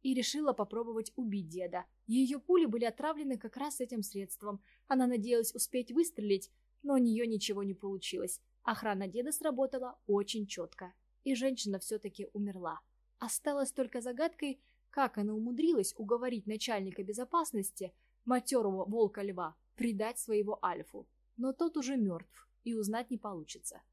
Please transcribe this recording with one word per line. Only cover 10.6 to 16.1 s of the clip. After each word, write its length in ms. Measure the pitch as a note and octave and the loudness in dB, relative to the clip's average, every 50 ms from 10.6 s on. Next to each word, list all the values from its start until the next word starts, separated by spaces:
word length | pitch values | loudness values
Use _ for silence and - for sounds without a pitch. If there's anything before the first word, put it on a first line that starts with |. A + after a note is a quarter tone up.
| E3+ E3 - - F#3+ F3+ F3+ _ _ _ _ _ _ | -8 -8 -8 -14 -16 -16 -16 _ _ _ _ _ _
и 100 | C4+ C4+ | -2 0
женщина 440 | A3+ B3 C4+ C4 A#3+ - G#3 G3 G3 | 2 2 0 0 0 -2 -2 -2 -4
всё-таки 500 | - - G#3+ G#3 - G#3 G3 - G3+ - _ | -4 -4 -6 -6 -6 -8 -10 -10 -12 -10 _
умерла. 460 | G#3 G3+ G3+ F#3+ F#3 F3 E3 D#3 D#3+ _ _ _ _ _ _ _ _ | -4 -4 -4 -4 -6 -6 -6 -6 -8 _ _ _ _ _ _ _ _
Осталось 540 | - A3+ - - - D4+ C#4+ C#4+ C4+ C#4 - | -8 -4 -4 -2 -2 0 0 0 0 -2 0
только 280 | - C4 - - B3+ | -2 -2 -2 -2 -6
загадкой, 600 | A3+ B3+ B3 A#3+ D#4 E4 E4 _ - C#4+ C4+ - _ _ _ _ _ _ | -6 -6 -2 0 0 0 0 _ -4 -4 -4 -6 _ _ _ _ _ _
как 280 | - - C4+ B3 - - | 0 0 0 2 2 0
она 160 | G3+ G#3 G#3+ | -2 -2 0
умудрилась 600 | G#3+ A3 A#3+ B3 A#3 D#4 E4 E4+ B3 F#3+ - - | -2 -2 -2 0 2 4 6 6 6 4 0 -2
уговорить 500 | - A3+ G3+ | -6 0 0